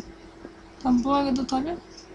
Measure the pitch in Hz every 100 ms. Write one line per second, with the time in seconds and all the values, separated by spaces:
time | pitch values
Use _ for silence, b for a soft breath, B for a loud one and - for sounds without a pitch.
0 | - - - - - - - - 262 247
1 | 269 285 277 262 262 262 302 349 - -
2 | -